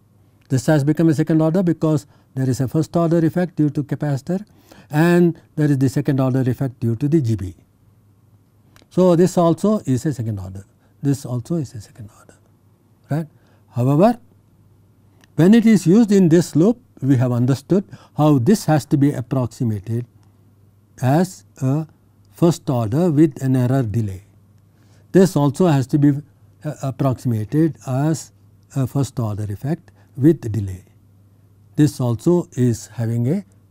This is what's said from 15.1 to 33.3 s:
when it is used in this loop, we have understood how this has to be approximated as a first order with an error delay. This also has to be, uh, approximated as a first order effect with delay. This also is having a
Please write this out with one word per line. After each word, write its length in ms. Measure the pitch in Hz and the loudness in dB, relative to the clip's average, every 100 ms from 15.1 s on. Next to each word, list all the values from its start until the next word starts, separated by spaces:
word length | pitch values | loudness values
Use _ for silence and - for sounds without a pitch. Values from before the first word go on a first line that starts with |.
| _ _ - | _ _ 0
when 180 | 175 | 4
it 100 | 226 | 6
is 220 | 220 208 156 | 6 4 4
used 260 | 208 214 | 4 4
in 160 | 202 175 | 4 4
this 260 | 170 - | 4 2
loop, 240 | 143 190 247 _ - | 2 2 0 _ -8
we 160 | 131 127 | 0 2
have 160 | 127 | 2
understood 520 | 120 123 135 - 180 - - - - | 0 0 -2 0 -2 -2 -12 -14 0
how 200 | 151 143 | 2 2
this 280 | 120 214 - | 2 0 2
has 180 | 156 - | -2 0
to 120 | 151 | 0
be 140 | 143 | 0
approximated 920 | 123 - 131 123 - 117 104 95 117 123 _ _ _ _ _ _ _ _ _ | -2 -6 -6 -6 -4 -6 -6 -6 -8 -8 _ _ _ _ _ _ _ _ _
as 460 | 123 151 185 - _ - | 0 0 0 -6 _ -8
a 240 | 131 147 156 _ _ _ _ | -4 -4 -6 _ _ _ _
first 380 | - 170 - - | 0 0 0 -2
order 420 | 123 107 131 180 | -4 -2 -2 0
with 320 | 143 160 - | 2 2 0
an 140 | 131 131 | -2 0
error 260 | 123 135 | 0 0
delay. 420 | 113 117 104 92 - _ _ _ _ _ _ _ _ | -2 -4 -6 -8 -18 _ _ _ _ _ _ _ _
This 220 | 180 185 | 2 2
also 340 | 151 143 - 185 | 2 -2 0 2
has 180 | 139 123 | 2 0
to 120 | 151 | 2
be, 120 | 143 143 - _ _ _ | 2 0 -6 _ _ _
uh, 120 | 151 147 | -14 -10
approximated 960 | 139 - 135 120 127 110 107 147 160 - - | -10 -4 -4 -2 -4 -4 -4 -2 -2 -4 -8
as 460 | 127 147 160 - _ _ _ _ 139 | -4 -2 -4 -8 _ _ _ _ -6
a 100 | 127 | -4
first 320 | 139 127 - | -2 -4 -6
order 320 | 110 101 104 | -8 -8 -10
effect 400 | 101 135 170 - _ _ | -10 -8 -8 -10 _ _
with 380 | - 147 170 117 | 0 2 2 -2
delay. 320 | 104 98 92 - _ _ _ _ _ _ _ _ | -6 -6 -10 -18 _ _ _ _ _ _ _ _
This 240 | - 151 - | 0 0 0
also 520 | 123 113 170 175 170 | -4 -2 0 0 -2
is 360 | - 123 107 - | -2 -2 -2 -8
having 380 | - 113 117 | -8 -6 -4
a 200 | 120 | -2